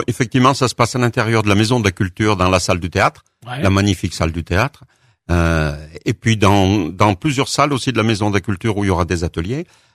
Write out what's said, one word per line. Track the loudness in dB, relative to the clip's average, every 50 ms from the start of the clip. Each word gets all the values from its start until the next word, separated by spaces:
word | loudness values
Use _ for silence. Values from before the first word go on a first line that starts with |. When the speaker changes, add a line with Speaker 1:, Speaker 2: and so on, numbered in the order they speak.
| 0
Speaker 1:
effectivement, | 0 -2 -4 -4 -2 2 2 4 4 4
ça | 2 -2 -2
se | 0
passe | 0 -2 0 0
à | 0
l'intérieur | -2 0 0 -2 -2 0 0 0
de | 2 2
la | 2
Maison | 4 4 2 2 0
de | 0
la | 0
Culture, | 0 -2 -4 -4 -2 -2 0 0 2
dans | 2 2 2
la | 2 2
salle | 2 0 -2 -2
du | -2 -4
théâtre, | -2 0 0 0 -2 -6 _ _ _ _ -16
Speaker 2:
Ouais. | -12 -8 -2
Speaker 1:
la | 0 0
magnifique | 2 2 2 2 0 0 -4 -6 -4
salle | -2 -4 -2
du | -4 -6 -6
théâtre. | -2 -2 -2 -2 -2 _ -14 -20 _ _ _ _ _ _ _ _ -2
Euh, | 0 2 2 2 0 0 -2 -4 -6 -8 -14 -18 -16 -10 -6
et | -6 -6
puis | -4 -2 -2 0
dans, | 2 4 4 4 4 4 2 2 0 -2 -4
dans | -2 0 0 0 0
plusieurs | 0 -4 -4 -2 -2 -4 -2
salles | 0 0 0 0
aussi | 0 -2 -4 -2
de | -2
la | 0 0
Maison | 0 0 0 0 0
de | 0
la | -2
Culture | -2 -2 -6 -4 -2 -4 -2
où | 0 0
il | 0
y |
aura | 0 0 -2
des | -4 -4 -4 -4
ateliers. | -4 -6 -6 -6 -6 -6 -8 -10 _ _ _ _ _